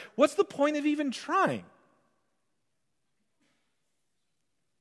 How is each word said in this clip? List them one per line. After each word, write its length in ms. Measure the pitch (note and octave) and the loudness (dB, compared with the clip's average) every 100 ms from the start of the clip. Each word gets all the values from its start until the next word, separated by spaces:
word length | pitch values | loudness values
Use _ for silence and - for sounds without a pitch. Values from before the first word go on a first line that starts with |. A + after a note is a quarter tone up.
| - - | -8 2
What's 200 | D4 - | 2 2
the 100 | - | -2
point 320 | - C#4+ D4+ | 0 0 0
of 80 | D4 | 0
even 260 | D4 C#4+ | 0 -2
trying? 540 | - - F#4 D#4+ A#2 F2 _ _ _ _ _ _ _ _ _ _ _ _ _ _ _ _ _ _ _ _ _ _ _ _ _ _ _ _ _ _ _ | -6 -2 0 2 0 -8 _ _ _ _ _ _ _ _ _ _ _ _ _ _ _ _ _ _ _ _ _ _ _ _ _ _ _ _ _ _ _